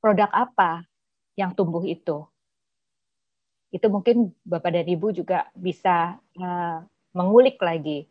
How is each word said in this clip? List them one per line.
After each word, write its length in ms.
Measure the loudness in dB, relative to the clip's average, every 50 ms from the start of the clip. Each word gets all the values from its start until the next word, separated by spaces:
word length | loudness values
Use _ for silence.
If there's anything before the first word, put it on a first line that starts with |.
| 4
Produk 240 | 4 4 4 2
apa 560 | 2 2 0 0 0 _ 2 2 2 0 -6 -10 _ _ _ _ _ _ _ _ _ _ -6
yang 160 | -6 -4 -2
tumbuh 320 | -2 -2 -2 -2 -4 -4
itu? 400 | -6 -8 -6 _ -6 -6 -6 -8 _ _ _ _ _ _ _ _ _ _ _ _ _ _ _ _ _ _ _ _ _ _ _ _ _ _ _ _ _
Itu 160 | -6 0 0
mungkin 480 | 0 0 2 2 2 4 4 2 0 -2 _ _
Bapak 320 | -6 -6 -4 -2 -2 -2
dan 160 | -2 0 -2
Ibu 240 | -2 -2 -2 -4 -4
juga 320 | -4 -4 -4 -4 -4 -4 -8 _
bisa, 640 | -8 -6 -6 -6 _ _ 0 2 2 0 -2 -6 -14 _ _ _
eh, 480 | -10 -8 -6 -6 -4 -6 -6 -8 -10 -12 _ _ _ _ _ _
mengulik 480 | -2 0 6 6 6 6 6 2 0 -4
lagi. 400 | -2 -2 -4 -4 -6 -6 -6 -8 _